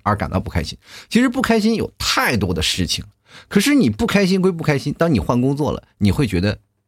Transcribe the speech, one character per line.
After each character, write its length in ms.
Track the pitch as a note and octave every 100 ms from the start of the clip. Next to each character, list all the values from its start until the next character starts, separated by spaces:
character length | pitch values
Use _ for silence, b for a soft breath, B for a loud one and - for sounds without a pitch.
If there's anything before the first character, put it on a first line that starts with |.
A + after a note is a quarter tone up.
而 120 | - G#2
感 140 | F2+
到 80 | F#2
不 120 | -
开 120 | -
心。 160 | C#2+ - B B B
其 120 | A3+
实 80 | B3+
不 140 | C4
开 160 | A3+ A3+
心 160 | G#3+
有 160 | A3+ - -
太 380 | - - A#3 A#2
多 180 | F#2
的 80 | D#2+
事 240 | - - E2+
情， 180 | - - _ B B B
可 100 | G3+
是 160 | C#4
你 160 | D4 C#3
不 160 | G#2 A#3
开 180 | G#3
心 160 | F#3 F#3+
归 120 | F#3
不 100 | E3
开 160 | D#3 C#3
心， 160 | D3 -
当 160 | E3+
你 60 | A#2+
换 220 | E2 B2
工 160 | C3 C#3+
作 160 | C3
了， 100 | - b b
你 140 | G2+
会 160 | F2 B2
觉 120 | F2
得 180 | G2+ - _ _